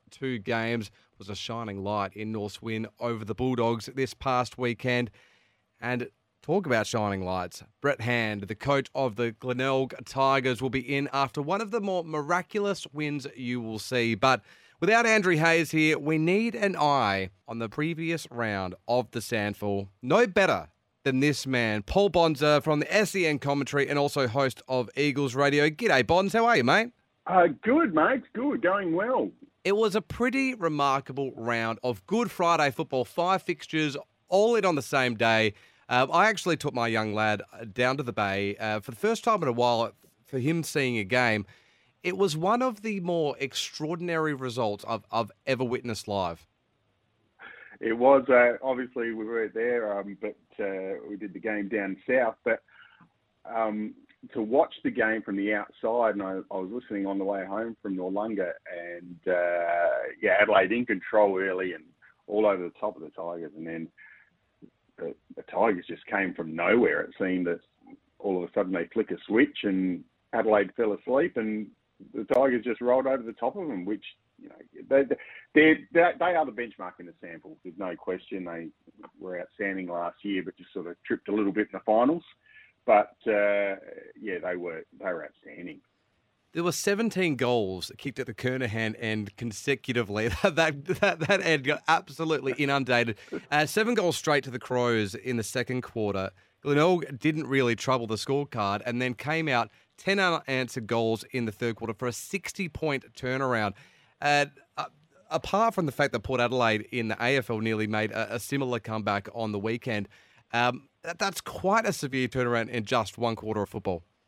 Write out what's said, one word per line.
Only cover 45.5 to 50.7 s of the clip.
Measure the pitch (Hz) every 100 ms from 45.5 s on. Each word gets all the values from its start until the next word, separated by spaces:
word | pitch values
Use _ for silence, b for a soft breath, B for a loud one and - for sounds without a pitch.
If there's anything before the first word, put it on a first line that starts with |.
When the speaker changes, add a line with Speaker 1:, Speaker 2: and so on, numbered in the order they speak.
| 123
Speaker 1:
witnessed | 123 123 120 107 -
live. | 101 90 85 _ _ _ _ _ _ _ _ _ _ B B B B
Speaker 2:
It | 113
was, | 117 127 139 127
uh, | 123 120 120
obviously | 131 127 127 127 117
we | 110 110
weren't | 117 107
there, | 107 120 120 107 101
um, | 101 95
but, | 131 - _ -
uh, | 101